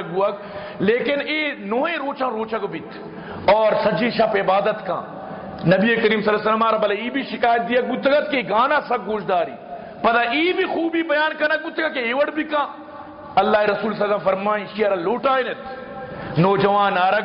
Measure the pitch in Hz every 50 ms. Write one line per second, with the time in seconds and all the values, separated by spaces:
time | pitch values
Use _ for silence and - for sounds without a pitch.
0 | 185 165 170 185 196 208 208 - - - - - - - - - 160 196 226 247
1 | 247 233 285 285 262 240 302 311 311 294 277 - 208 196 214 240 285 339 339 311
2 | 277 277 277 - 262 254 220 220 220 220 233 220 196 196 160 165 - - - -
3 | - - - - - - - - - - 196 220 220 214 196 - - 208 202 -
4 | 233 240 - 220 220 214 214 196 190 175 185 202 202 214 202 - - 185 170 139
5 | - - - - - - - - - - - - - 160 185 190 196 233 233 226
6 | 226 214 220 214 202 214 214 208 208 214 220 220 226 226 220 214 214 202 208 208
7 | 226 240 240 277 240 - 214 - - 240 233 240 208 175 240 254 226 202 254 -
8 | - 269 269 294 294 - - 262 214 180 190 214 247 277 302 285 - - 240 254
9 | 190 185 214 208 190 160 190 175 160 135 - - - - - - - - - -
10 | - 220 233 233 233 233 233 294 330 359 359 359 370 - - 294 330 330 330 330
11 | 330 330 285 302 302 311 311 - 302 302 311 311 311 330 - - 320 302 226 269
12 | 240 226 240 269 294 302 294 302 302 302 302 294 277 - - - - - - -
13 | - - - - - - - 185 196 208 214 214 208 208 202 185 208 214 208 156
14 | 202 202 208 196 156 190 190 185 202 208 214 208 196 190 190 202 214 202 190 185
15 | 170 185 233 247 - 269 262 262 247 226 165 - - - - - - - - -
16 | - - - - - - - 151 165 190 196 190 196 202 202 202 202 196 190 180
17 | 180 190 196 214 208